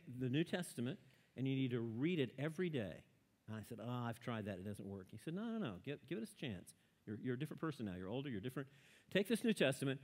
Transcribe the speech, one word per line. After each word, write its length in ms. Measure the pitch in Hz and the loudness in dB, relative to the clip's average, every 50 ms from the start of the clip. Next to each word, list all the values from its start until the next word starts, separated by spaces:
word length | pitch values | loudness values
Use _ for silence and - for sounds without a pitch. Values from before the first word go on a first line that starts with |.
| - - 123 123 | -8 -10 -4 -2
the 80 | 131 123 | 0 2
New 160 | 131 151 175 | 4 4 4
Testament, 540 | - 214 180 170 - - - 120 127 190 - - - - - - _ - - | 4 2 -2 -2 -2 -2 0 0 0 -2 -4 -8 -18 -20 -20 -20 _ -4 0
and 100 | 131 135 | 2 2
you 80 | 135 | 4
need 140 | 135 135 123 | 4 2 2
to 100 | 123 120 | 2 0
read 400 | 117 117 110 117 143 175 185 156 | 0 0 0 2 2 4 4 4
it 120 | 127 110 - - | 2 2 0 -2
every 300 | 139 160 156 - 185 175 | -2 -2 0 0 0 2
day." 340 | 151 123 101 87 - - - _ _ _ _ _ _ _ _ - | 2 0 0 -2 -4 -8 -14 _ _ _ _ _ _ _ _ -8
And 80 | 110 | -6
I 60 | 110 101 - | -6 -6 -8
said, 100 | 120 107 104 | -8 -6 -4
"Oh, 200 | 123 123 123 120 | -2 0 0 0
I've 160 | 117 110 - | -2 -2 -2
tried 240 | - 131 117 110 101 | -4 -2 -2 -2 -2
that. 140 | 104 98 87 | -2 -4 -4
It 60 | 95 | -4
doesn't 220 | 107 101 - 101 | -6 -6 -6 -6
work." 200 | 98 98 98 92 - | -6 -8 -8 -8 -10
He 80 | - 113 - | -12 -10 -8
said, 100 | 160 165 | -6 -4
"No, 80 | 196 | -4
no, 160 | 226 233 226 226 | -4 -2 -2 -2
no. 140 | 190 117 90 - - | -2 -2 -4 -4 -6
Give, 140 | 135 143 - - - | -6 -8 -6 -6 -6
give 100 | 165 220 | -6 -4
it 60 | 226 | -6
a 160 | - - - | -8 -8 -6
chance. 340 | 170 123 98 85 - - - _ _ _ _ _ - | -4 -4 -4 -6 -8 -14 -20 _ _ _ _ _ -8
You're, 120 | 110 107 - | -8 -6 -4
you're 120 | - 127 123 | -2 -2 -2
a 40 | 123 | 0
different 220 | 151 - - - | -2 -4 -4 -2
person 260 | 165 160 139 - 113 | -2 -2 -2 -2 -2
now. 60 | 101 90 92 | -2 -2 -2
You're 100 | 92 92 | -2 -2
older. 200 | 113 139 139 147 | -2 -2 -2 -2
You're 120 | 117 92 | -2 -2
different. 280 | 95 127 - 147 135 - - - - - - - - - | -2 -2 -2 -4 -6 -6 -10 -20 -20 -20 -20 -20 -4 2
Take 160 | - 185 208 - | 2 4 4 4
this 160 | 233 - - | 2 4 4
New 80 | 226 | 4
Testament, 480 | 208 - 170 135 143 - 135 139 135 143 | 6 8 6 6 6 4 2 2 0 0